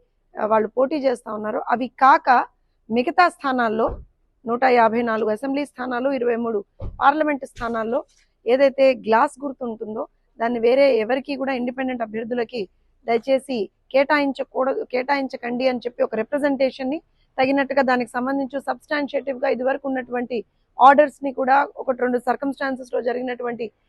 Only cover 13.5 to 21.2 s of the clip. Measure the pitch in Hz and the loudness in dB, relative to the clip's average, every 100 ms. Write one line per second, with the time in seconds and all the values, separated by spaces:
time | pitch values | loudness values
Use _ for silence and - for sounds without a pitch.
13.5 | 247 185 _ _ 262 285 294 277 262 - | -4 -4 _ _ 0 2 2 0 -2 -6
14.5 | - 262 - - 247 254 277 262 262 240 | -4 -2 -4 -4 -4 -2 -2 -4 -8 -8
15.5 | 240 262 247 233 - 262 214 220 294 285 | -2 -2 -2 -4 -4 -2 -2 -2 0 0
16.5 | 269 262 - 262 311 - _ _ - 269 | 2 0 -2 -6 -6 -10 _ _ 0 2
17.5 | 277 269 269 262 254 240 247 254 277 269 | 2 0 0 2 0 -2 -4 -4 -2 -4
18.5 | 277 - 254 - 294 285 277 262 247 269 | -6 -6 -8 -6 -4 -4 -4 -6 -4 -2
19.5 | 247 254 277 277 262 247 240 247 240 - | -2 -2 -2 -4 -6 -4 -6 -4 -6 -8
20.5 | _ _ - 254 277 294 - | _ _ 4 8 8 4 0